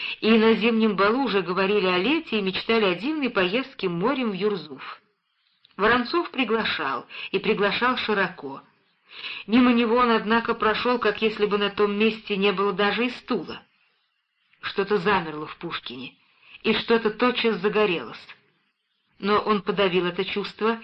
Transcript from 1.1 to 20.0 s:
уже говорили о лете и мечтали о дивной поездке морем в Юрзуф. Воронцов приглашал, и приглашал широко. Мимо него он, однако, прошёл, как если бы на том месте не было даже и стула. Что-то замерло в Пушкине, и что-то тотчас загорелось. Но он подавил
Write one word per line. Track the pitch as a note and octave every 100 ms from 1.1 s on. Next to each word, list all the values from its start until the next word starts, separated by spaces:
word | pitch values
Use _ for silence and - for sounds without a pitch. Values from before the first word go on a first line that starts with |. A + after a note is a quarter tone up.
| B3 C4
уже | G3
говорили | E3+ F#3 F#3+ G#3 F#3
о | F3+
лете | G3+ D#4+ - A3
и |
мечтали | F#3+ F#3+ - A3+ G3+
о | F3+
дивной | A#3+ D#4 B3+
поездке | G#3 F3+ A3+ C4 - F#3+
морем | E3+ G#3+ C#4 A#3
в |
Юрзуф. | F#3 G#3 G3+ D3+ C3+ - - _ _ _ _ _ _ _ -
Воронцов | G#3 B3 A#3+ E4+ E4
приглашал, | B3 A#3 A3 G#3 - C#3+ B2 - - -
и | F#3+
приглашал | G#3+ F#3+ G3+ F#3+ B3 A#3+
широко. | - G3+ F3+ - C#3 C3+ - _ _ _ _ - - - -
Мимо | A#3 B3
него | A#3+ A#3 A#3+
он, | A#3+
однако, | A3+ F#3+ A3+ A3 A3+
прошёл, | G#3+ G#3 B3 B3
как | G#3 G#3
если | A3 A3 G#3
бы | G3+
на | G3+
том | G3 G#3 G3+
месте | A3 A3 - G3+
не | G3+
было | F#3+ G3+
даже | F#3+ G3+ G3 B3
и |
стула. | - - A3+ C#3+ A2+ - _ _ _ _ _ _ _ _ _
Что-то | - - G3 G#3
замерло | F3 F#3+ D#3+ D3+ D3+
в | -
Пушкине, | E3+ - - C3 B2+ - _ _ _ -
и | A3
что-то | A3 - A3+ A3
тотчас | G#3+ B3 A#3+ A#3 G3
загорелось. | F3 F#3+ G#3 E3 A2+ - - - _ _ _ _ _ _ _ _
Но | G3 G#3
он | G3+ G#3
подавил | G3 F3+ G3 F3+